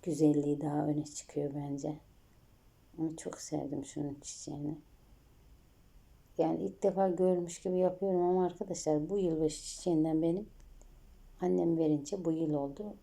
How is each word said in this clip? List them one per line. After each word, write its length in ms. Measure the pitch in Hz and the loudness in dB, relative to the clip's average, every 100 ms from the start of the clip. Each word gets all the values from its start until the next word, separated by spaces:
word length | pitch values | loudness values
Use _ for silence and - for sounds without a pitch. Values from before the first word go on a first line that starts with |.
Güzelliği 600 | - 147 151 147 143 143 | -4 4 6 6 2 -2
daha 240 | 147 147 151 | -2 0 0
öne 200 | 147 151 | 0 -4
çıkıyor 460 | - - 147 143 143 | -10 -8 -4 -4 -4
bence. 400 | 143 143 156 151 - - - - - - - _ - 165 | -6 -6 -6 -8 -12 -20 -20 -20 -20 -20 -20 _ -20 -6
Ama 180 | 160 160 | -6 -6
çok 200 | - 156 | -10 -10
sevdim 480 | - 151 139 143 139 | -6 -6 -4 -6 -8
şunun 320 | - 147 143 | -8 -6 -8
çiçeğini. 560 | - - - 143 147 156 - - - - - - - - - _ - - - - - - | -14 -14 -10 -8 -8 -8 -14 -20 -20 -20 -20 -20 -20 -20 -20 _ -20 -20 -20 -20 -16 0
Yani 260 | 160 165 | 0 0
ilk 200 | 190 190 | -4 0
defa 260 | 202 190 190 | 0 4 2
görmüş 520 | 175 185 180 175 - | 4 4 4 -2 -6
gibi 160 | 190 180 | -2 2
yapıyorum 440 | 180 180 196 180 | 2 2 0 2
ama 240 | 175 185 180 | 4 4 2
arkadaşlar 640 | 175 196 175 - 151 156 | -2 -6 -4 2 2 2
bu 80 | 202 | 0
yılbaşı 460 | 180 160 156 160 | 0 2 0 -2
çiçeğinden 580 | - - 185 165 156 160 | -12 -4 2 2 4 2
benim 280 | 165 175 214 - - - - - - - - - | 2 0 -4 -16 -20 -20 -20 -20 -20 -20 -20 -4
annem 360 | 180 180 170 165 | 0 2 2 2
verince 480 | 160 151 143 196 165 | 4 2 0 -4 -2
bu 60 | |
yıl 220 | 160 160 | 0 0
oldu. 300 | 147 139 139 208 208 | 0 -2 -6 -12 -12